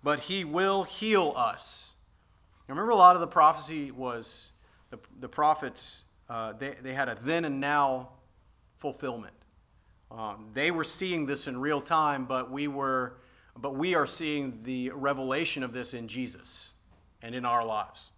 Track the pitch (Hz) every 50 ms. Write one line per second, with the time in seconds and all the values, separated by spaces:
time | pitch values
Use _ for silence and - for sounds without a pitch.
0 | - 143 151 147 - - 185 196 180 151 151 175 190 196 196 196 185 - - -
1 | 214 220 214 196 175 147 - 127 123 110 98 - - - - - - - - _
2 | - _ _ _ _ _ _ _ _ _ _ _ _ - 135 156 208 226 240 202
3 | 180 240 180 180 170 - - - 151 156 160 160 147 139 160 156 143 139 117 123
4 | 131 127 120 117 113 - - - - - - _ - - _ _ _ _ - 123
5 | - - - - 127 123 - - 151 151 156 151 - - - - - - - -
6 | - _ _ _ _ _ 120 113 113 110 107 107 135 139 139 - 127 131 131 135
7 | 139 123 113 107 117 139 165 170 170 151 139 135 139 143 147 147 143 135 131 127
8 | 127 - - - _ _ _ _ _ _ _ _ _ _ _ _ - 147 135 -
9 | - 131 120 117 104 - - _ _ _ _ _ _ _ _ _ _ _ _ _
10 | _ _ 117 113 113 107 101 107 110 107 107 131 143 170 175 165 156 - - -
11 | 190 185 175 165 151 131 143 135 - 147 127 123 131 147 151 143 139 - 170 156
12 | 156 151 143 135 131 123 131 127 127 120 131 139 147 147 139 139 139 135 131 131
13 | 127 123 127 - - - - _ _ _ _ 123 117 139 139 135 160 185 175 165
14 | 143 - - - 165 151 151 147 143 131 120 110 110 127 131 127 123 127 - 139
15 | 135 139 139 131 131 131 131 147 170 160 - 143 131 123 117 127 120 - - 120
16 | 117 110 107 127 127 117 - - - - - - - - - _ _ _ - _
17 | _ _ _ _ - 117 120 127 123 120 120 120 117 113 110 107 101 - - -
18 | - - _